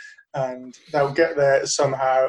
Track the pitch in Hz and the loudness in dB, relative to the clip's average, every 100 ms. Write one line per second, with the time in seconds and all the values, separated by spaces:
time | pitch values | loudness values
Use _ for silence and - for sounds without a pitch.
0 | - - _ 143 127 127 127 - - 147 | -20 -20 _ -8 -6 -8 -16 -20 -6 -2
1 | 139 143 165 147 139 135 139 - 139 131 | 0 2 0 2 2 2 0 -2 -2 0
2 | 131 131 | 0 2